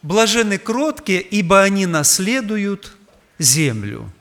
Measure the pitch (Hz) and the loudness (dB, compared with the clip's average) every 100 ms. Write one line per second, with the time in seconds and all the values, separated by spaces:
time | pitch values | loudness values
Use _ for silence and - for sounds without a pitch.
0 | 147 196 226 220 220 196 - 226 311 302 | 0 2 2 2 0 -2 -4 -2 -2 -4
1 | - 185 185 208 175 196 196 196 190 165 | -2 -2 0 -2 2 4 4 2 0 0
2 | 143 - 190 262 214 214 202 196 - - | 0 0 0 -2 -2 -4 -4 -6 -10 -20
3 | _ _ _ _ 151 139 151 110 101 110 | _ _ _ _ 0 2 0 -2 -6 -10
4 | 107 - | -14 -18